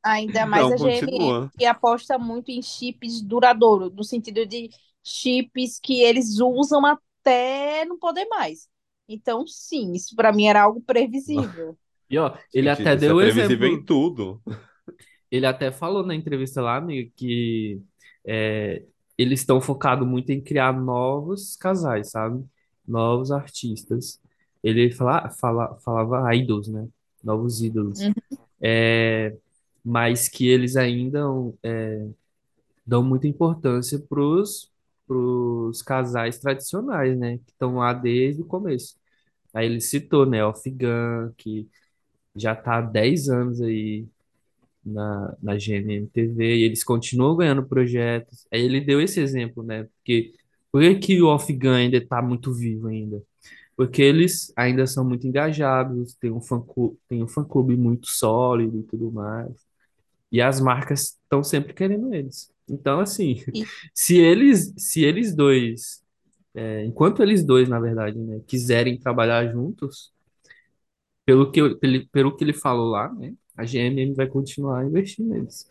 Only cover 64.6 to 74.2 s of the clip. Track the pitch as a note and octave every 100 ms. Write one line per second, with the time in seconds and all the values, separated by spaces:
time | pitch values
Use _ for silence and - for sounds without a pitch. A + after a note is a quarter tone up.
64.6 | - - - E3 D3 F3 A#3 D#3 C#3+ C3
65.6 | A#2 A#2+ - - _ _ _ _ _ -
66.6 | A2+ G#2+ G#2+ A#2 D#3+ G#3 G#3 G#3 D3 B2+
67.6 | B2+ A#2 A#2 A2+ G#2+ A2 A2+ G#2+ - B2+
68.6 | A#2+ A#2 A#2+ B2 C3 B2 A#2 A#2+ A#2+ A#2+
69.6 | C#3+ - C#3 - - _ _ _ _ _
70.6 | _ _ _ _ _ _ - C3 C#3 D#3+
71.6 | D3+ - C#3 C3 C3 C#3+ C3+ C3+ D3+ C#3+
72.6 | C#3+ A#2+ A#2 G#2 C3+ A#3 B2+ A#3+ _ -
73.6 | A#2 B2 B2 C#3 C3 C3+